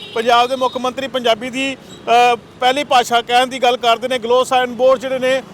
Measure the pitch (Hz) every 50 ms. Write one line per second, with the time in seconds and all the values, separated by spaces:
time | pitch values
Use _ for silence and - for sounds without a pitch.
0 | - - - 233 233 247 233 240 247 247 269 254 254 247 - 254 247 254 - 262
1 | 269 262 - 262 233 233 226 214 247 262 226 262 269 269 269 262 - - - -
2 | - - 226 240 247 247 240 226 - - - - 247 254 262 285 285 - 277 247
3 | 240 - 240 233 226 - 240 247 262 254 254 254 254 240 254 233 233 233 226 226
4 | 233 247 262 254 214 233 240 254 247 - 262 254 254 247 240 220 254 262 262 233
5 | 233 269 262 254 254 254 262 262 - -